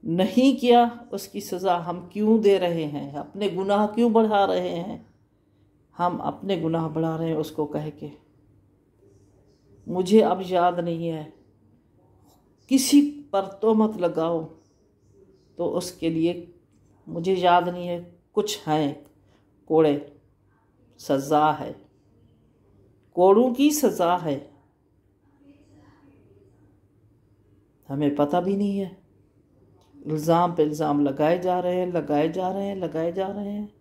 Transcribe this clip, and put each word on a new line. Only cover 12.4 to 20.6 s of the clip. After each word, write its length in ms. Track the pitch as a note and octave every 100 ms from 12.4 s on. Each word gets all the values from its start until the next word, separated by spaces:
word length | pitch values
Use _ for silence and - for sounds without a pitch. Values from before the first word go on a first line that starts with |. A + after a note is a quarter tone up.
| _ _ _
किसी 300 | C4+ - C#4+ D4 - -
पर 120 | G3 F#3+ -
तोहमत 360 | A3 A3 G#3+ F3+
लगाओ 420 | F3 D#3+ D#3+ E3+ D#3+ - _ _ _ _ _ _ _ _ _ -
तो 80 | E3+
उसके 380 | F3+ F3 - E3
लिए, 440 | D#3+ E3 F3 F3 - _ _ _ _ -
मुझे 260 | E3 E3+ F#3+
याद 340 | F3+ F3 F3
नहीं 180 | F3+ F3
है, 120 | F3 F3 _ _
कुछ 340 | - G#3 - -
हैं 380 | D#3 C#3+ C#3+ - _ _ _ _ _ _
कोड़े, 260 | D#3+ D#3 C#3+ - - _ _ _ _